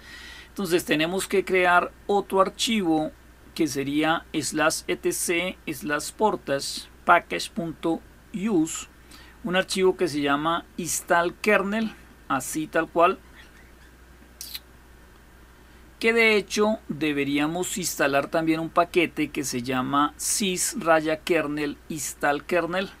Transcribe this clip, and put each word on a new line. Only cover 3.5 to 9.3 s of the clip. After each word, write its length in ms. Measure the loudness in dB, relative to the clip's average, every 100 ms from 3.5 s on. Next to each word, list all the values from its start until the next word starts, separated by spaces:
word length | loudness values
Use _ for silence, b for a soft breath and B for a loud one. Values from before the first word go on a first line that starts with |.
que 140 | -4 -2
sería 580 | -2 -2 0 2 0 -2
slash 480 | -6 -2 0 2 0 -4
e 80 | -4
t 160 | -2
c 440 | -2 -2 -2 -2 -6 -10
slash 380 | -8 -4 -4 -4
portage 800 | 0 0 0 -4 -4 -4 -10 -12 -4
package 460 | 4 4 4 -8 -8
punto 500 | -8 -8 -4 -4 -4 -6 -20 -14
use, 540 | -6 -2 0 0 -4 -12 -20 B B B